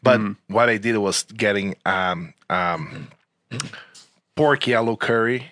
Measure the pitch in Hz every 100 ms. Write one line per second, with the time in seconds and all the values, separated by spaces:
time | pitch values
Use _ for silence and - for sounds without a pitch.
0 | 127 123 104 104 _ 101 120 110 110 113
1 | 101 92 - 110 110 101 98 92 - 95
2 | 92 87 85 - _ 92 90 82 76 -
3 | 69 - _ _ _ 120 - - - -
4 | - _ _ - 151 139 - 117 117 110
5 | - 117 113 123 131